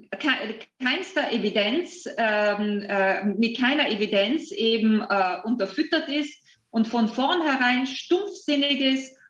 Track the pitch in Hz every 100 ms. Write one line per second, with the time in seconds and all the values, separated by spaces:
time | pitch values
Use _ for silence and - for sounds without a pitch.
0 | - - 302 254 214 220 - - 254 330
1 | 370 - 214 226 202 214 208 302 349 -
2 | - - 220 208 208 202 208 208 202 202
3 | 190 185 208 196 233 262 247 302 226 208
4 | 208 202 202 311 - 202 226 226 220 214
5 | - 202 185 175 226 247 196 - 320 320
6 | 294 294 294 - _ _ _ 226 220 233
7 | 220 - 277 349 311 262 247 254 269 -
8 | - 359 403 - - 285 285 269 269 269
9 | 262 -